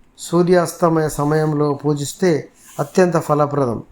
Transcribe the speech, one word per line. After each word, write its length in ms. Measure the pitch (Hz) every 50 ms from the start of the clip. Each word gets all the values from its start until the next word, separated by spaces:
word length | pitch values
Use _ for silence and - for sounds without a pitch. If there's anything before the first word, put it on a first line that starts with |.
| _ _ _ -
సూర్యాస్తమయ 880 | - - 165 175 180 170 185 180 170 - - - 180 165 165 160 156 151
సమయంలో 680 | - - 147 147 156 156 156 156 151 147 147 147 143
పూజిస్తే 720 | 139 - 147 151 143 143 139 - - 190 180 160 135 - - _ _ - - - -
అత్యంత 360 | 143 - - 190 185 180 175
ఫలప్రదం. 680 | 160 - - 151 143 151 139 143 143 139 120 113 - - -